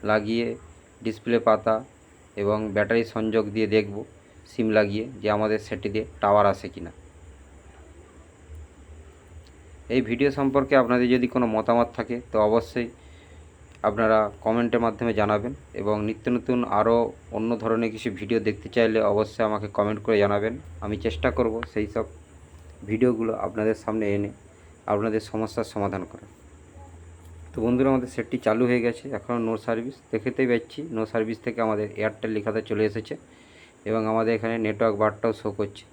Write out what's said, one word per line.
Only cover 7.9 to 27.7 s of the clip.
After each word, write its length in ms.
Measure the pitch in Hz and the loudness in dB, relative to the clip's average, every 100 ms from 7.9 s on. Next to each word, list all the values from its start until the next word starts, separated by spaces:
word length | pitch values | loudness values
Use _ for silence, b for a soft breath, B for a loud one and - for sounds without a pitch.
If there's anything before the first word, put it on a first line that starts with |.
| - - - - - - 78 - - 73 76 76 - - - - - - - - | -20 -20 -20 -20 -20 -20 -20 -20 -20 -20 -20 -20 -20 -20 -20 -20 -20 -20 -20 0
এই 60 | 120 110 | 0 0
ভিডিও 220 | 120 139 139 | 2 2 2
সম্পর্কে 360 | 139 135 131 139 | 2 2 4 4
আপনাদের 240 | 120 123 123 | 4 4 4
যদি 120 | 127 120 | 4 2
কোনো 120 | 127 120 | 0 0
মতামত 340 | 110 110 117 117 - | 0 2 2 2 -2
থাকে, 200 | 113 120 - | -6 -6 -2
তো 60 | 110 107 | 2 4
অবশ্যই 400 | 113 113 127 120 - B B B B B - - - 107 | 2 0 -6 -6 -10 B B B B B -20 -20 -2 -2
আপনারা 300 | 104 110 110 104 - | 2 4 4 2 -2
কমেন্টের 360 | 135 123 120 120 117 | 0 0 2 2 0
মাধ্যমে 260 | 104 117 104 | 0 -2 2
জানাবেন 320 | 104 107 117 143 - - | 2 2 -2 -10 -12 -6
এবং 160 | 101 107 104 | -2 0 -2
নিত্য 180 | 110 - 123 | -4 -2 -2
নতুন 220 | 117 123 120 101 | 0 -2 0 2
আরও 180 | 113 117 117 - - 107 | 4 4 2 -6 -10 -6
অন্য 140 | 113 117 | -4 -2
ধরনের 280 | 110 113 113 | 0 0 -2
কিছু 140 | 110 117 95 | -4 -8 -8
ভিডিও 200 | 104 113 104 | -2 0 0
দেখতে 200 | 101 - | -4 -4
চাইলে 240 | - 113 110 104 | 2 2 4 2
অবশ্যই 320 | 101 107 - 110 | 2 0 0 0
আমাকে 200 | 107 104 101 | 0 -4 -2
কমেন্ট 240 | 104 107 | 0 -2
করে 120 | 104 107 | 0 2
জানাবেন। 300 | 101 104 110 127 - - | 4 2 -2 -6 -12 -10
আমি 120 | 104 104 | -6 -4
চেষ্টা 240 | 113 80 127 - | -4 0 -2 0
করব 160 | 120 110 - | 0 -2 -6
সেই 140 | 107 104 | -4 -4
সব 120 | 113 110 - - - - - - - 98 | -4 -6 -12 -20 -20 -20 -20 -20 -16 -6
ভিডিওগুলো 440 | 110 127 113 113 110 95 | 2 2 2 -2 -2 -4
আপনাদের 300 | 104 107 107 | 0 0 0
সামনে 220 | - 110 104 101 | -2 -2 0 -2
এনে 140 | 101 - - B B B - | -4 -8 -20 B B B -2
আপনাদের 300 | 104 110 110 107 | 0 0 -2 -4
সমস্যার 360 | 107 107 - 107 | -6 -4 -4 -6
সমাধান 280 | 107 98 98 87 | -4 -4 -4 -10
করা। 160 | - - - - - - - - - - - - - - | -14 -20 -20 -20 -20 -20 -20 -20 -20 -20 -20 -20 -20 -14
তো 40 | - | -4
বন্ধুরা, 240 | 113 | 0